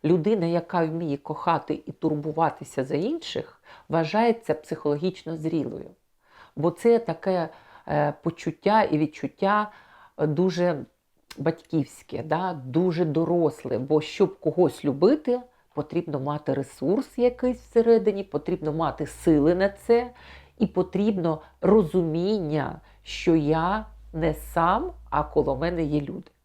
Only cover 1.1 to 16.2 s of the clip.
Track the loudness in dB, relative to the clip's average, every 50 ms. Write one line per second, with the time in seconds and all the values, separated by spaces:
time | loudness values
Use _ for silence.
1.1 | -4 -6 _ -10 -10 -4 -2 0 0 0 -2 -4 -8 -6 -6 -14 -14 _ -2 -2
2.1 | -2 -2 -4 -6 -2 0 0 0 -2 -6 -16 -10 -6 -6 -4 -2 -2 -2 -2 -2
3.1 | -4 -6 -8 -8 -8 -8 -8 -10 -16 _ _ -20 -20 -20 _ _ -2 -2 -2 0
4.1 | 0 2 2 2 0 0 -2 -4 -4 -4 -4 -10 -10 -4 -2 -2 -2 0 -2 -4
5.1 | -4 -6 -10 -10 -10 -6 -4 -4 -2 -2 -4 -4 -8 -10 -14 -16 -20 _ _ _
6.1 | _ _ _ _ _ -20 -20 _ _ -2 -2 -2 -2 2 2 4 4 4 2 -2
7.1 | -8 -4 -2 -2 -2 -2 -2 -4 -8 -18 -20 -20 -20 -20 _ -4 0 0 0 0
8.1 | -2 -4 _ -6 -6 -4 -8 -8 -8 _ 0 2 4 4 2 2 2 0 0 -2
9.1 | -4 -8 -10 -10 _ _ 0 2 2 0 0 -4 -8 -20 -20 _ -20 -20 -20 -20
10.1 | _ -4 -2 -2 0 2 0 0 2 0 0 0 0 -2 -6 -12 _ _ _ _
11.1 | _ _ _ _ -12 -4 -4 -4 -4 -4 -10 _ -2 -2 -2 -2 -8 -20 -18 -10
12.1 | -10 -10 -4 -2 -2 -2 -2 -4 -6 -8 -10 -2 0 2 2 2 2 0 0 0
13.1 | 0 0 0 2 2 2 2 2 0 -2 -6 -4 -4 -4 0 2 2 2 2 0
14.1 | 0 0 0 0 0 _ -4 -2 2 4 2 2 2 -2 -4 -4 0 4 4 4
15.1 | 4 4 2 -2 -2 -2 -2 -12 _ _ _ _ _ -8 -8 -4 -4 -6 -4 -4
16.1 | -6 -4